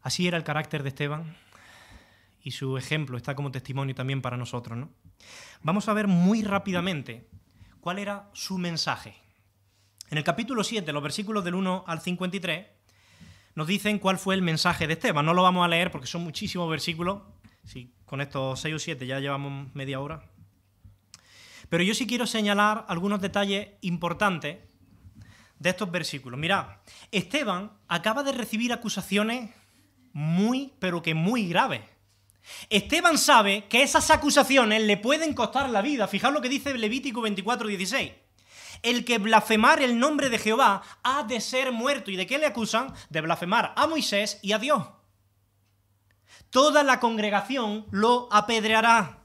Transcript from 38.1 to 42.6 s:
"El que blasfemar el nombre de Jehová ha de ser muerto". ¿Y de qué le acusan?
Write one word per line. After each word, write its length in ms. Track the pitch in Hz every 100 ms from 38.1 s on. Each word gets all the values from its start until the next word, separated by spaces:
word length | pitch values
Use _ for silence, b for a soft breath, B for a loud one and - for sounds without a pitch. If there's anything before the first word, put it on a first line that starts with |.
| - _ _ B B B B
"El 220 | 233 247
que 140 | 240 233
blasfemar 640 | 202 220 214 220 240 320
el 180 | 262 233
nombre 300 | 269 294 277
de 80 | 226
Jehová 440 | 214 226 247 196 B B
ha 180 | 240 277
de 180 | 226 240
ser 300 | 214 262 262
muerto". 400 | 233 240 277 202
¿Y 60 | 185
de 100 | 185
qué 120 | 269
le 80 | 302
acusan? 460 | 262